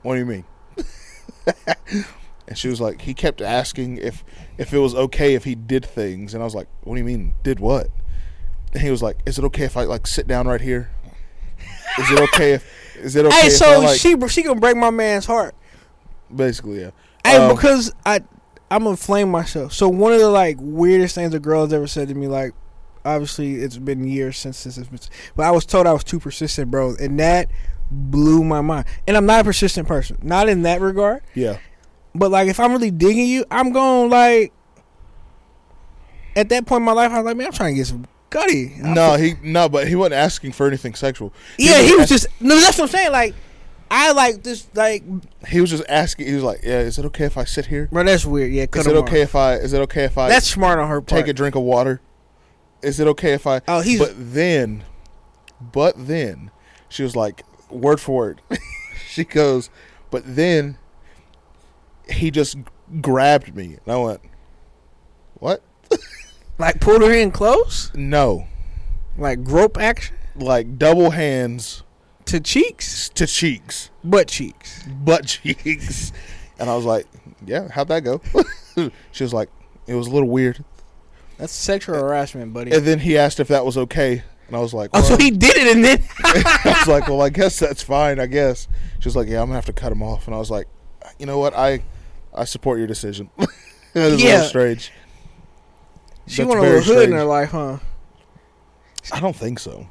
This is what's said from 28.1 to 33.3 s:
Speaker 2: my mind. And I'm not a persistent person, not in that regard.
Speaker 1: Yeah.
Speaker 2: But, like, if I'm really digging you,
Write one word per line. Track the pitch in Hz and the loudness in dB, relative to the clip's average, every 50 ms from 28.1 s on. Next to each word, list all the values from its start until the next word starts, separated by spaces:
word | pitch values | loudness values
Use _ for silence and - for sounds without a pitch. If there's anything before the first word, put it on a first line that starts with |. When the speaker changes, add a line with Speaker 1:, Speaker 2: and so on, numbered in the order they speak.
| 139 147 151 156 156 165 160 | 0 4 4 6 6 4 4
Speaker 2:
my | 160 156 147 | 2 0 0
mind. | 147 156 160 143 127 - - - - | -2 -2 -2 -4 -4 -6 -8 -6 -2
And | - 202 | 2 2
I'm | 214 202 | 4 4
not | 208 220 226 | 6 6 6
a | 214 | 4
persistent | 208 185 - 202 185 - 185 156 | 2 0 0 0 0 -2 -2 -4
person, | - 170 139 - - - - - | -2 -2 -2 -2 -2 -6 -6 -4
not | 151 170 190 208 220 | -2 0 2 2 2
in | 202 180 170 | 2 2 2
that | 170 175 175 | 0 0 0
regard. | 190 190 190 196 202 202 220 277 - - - | 0 -2 0 0 0 0 0 -2 -8 -12 -6
Speaker 1:
Yeah. | 127 123 110 101 95 - - - _ _ - _ _ _ _ _ | -4 -4 -4 -4 -8 -14 -20 -20 _ _ -20 _ _ _ _ _
Speaker 2:
But, | 170 196 196 | 0 0 2
like, | 190 190 190 190 | 4 2 2 2
if | 185 - | 2 2
I'm | 240 240 | 2 2
really | 247 254 240 214 | 2 2 0 -2
digging | 180 160 170 196 220 233 247 | 0 2 4 4 4 4 2
you, | 247 | 0